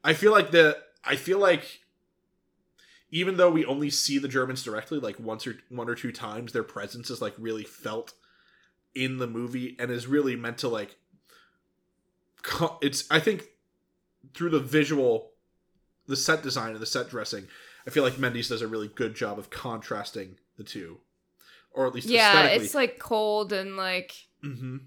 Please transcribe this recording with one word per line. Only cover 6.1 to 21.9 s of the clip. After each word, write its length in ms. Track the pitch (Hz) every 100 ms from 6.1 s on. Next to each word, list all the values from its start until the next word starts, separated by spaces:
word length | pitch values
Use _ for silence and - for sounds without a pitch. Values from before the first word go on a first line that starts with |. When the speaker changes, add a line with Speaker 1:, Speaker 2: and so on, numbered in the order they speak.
Speaker 1:
times, 380 | 117 113 107 120
their 100 | 120
presence 460 | 104 101 101 120 120
is, 120 | 120
like, 120 | 107 -
really 260 | 113 110 101
felt 480 | - 110 156 233 _ _ _ _ _ _ _ _ 131
in 220 | 131 131
the 100 | 123
movie 480 | 113 120 123 127 -
and 100 | 123
is 160 | 120 120
really 280 | 143 135 120
meant 220 | 117 117
to, 80 | 131
like, 300 | 113 101 - _ _ _ - _ _ _ _ _ _ _ _ _ _
co-, 360 | - - 165 -
it's, 280 | 139 131 -
I 100 | 160
think 260 | 156 190 - _ _ _ _ _ _ _ -
through 160 | - 170
the 80 | 156
visual, 720 | 131 156 147 147 127 113 - _ _ _ _ _ _ _ -
the 80 | 135
set 280 | - 156
design 280 | 143 127 113
and 80 | 110
the 60 | 110
set 240 | 131 117
dressing, 380 | 120 104 104 95 - - - -
I 40 |
feel 140 | 147
like 140 | 131 127
Mendes 300 | 131 120 117
does 120 | 113
a 60 | 110
really 200 | 110 107
good 280 | - 113 110
job 220 | 110 104
of 100 | 98
contrasting 880 | - 127 113 - 104 101 110 92 92 _ -
the 60 |
two, 360 | 104 107 85 85 _ _ _ _ _ - _
or 140 | 131
at 60 | 131